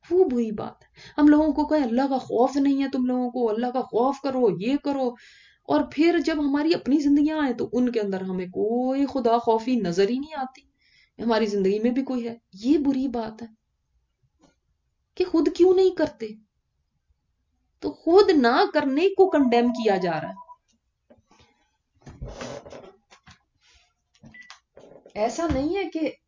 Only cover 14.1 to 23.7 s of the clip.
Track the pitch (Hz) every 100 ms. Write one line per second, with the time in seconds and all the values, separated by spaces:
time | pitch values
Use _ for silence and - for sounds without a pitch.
14.1 | _ _ _ _ _ _ _ _ _ _
15.1 | - 359 330 311 349 349 370 381 370 302
16.1 | - 220 220 _ _ _ _ _ _ _
17.1 | _ _ _ _ _ _ _ 302 - -
18.1 | 349 415 320 233 269 403 320 285 269 381
19.1 | 392 381 302 262 240 240 240 220 190 180
20.1 | 156 160 - - - _ _ _ _ _
21.1 | _ _ _ _ _ _ _ _ _ -
22.1 | - - - - - - - - 392 _
23.1 | - _ 180 _ _ _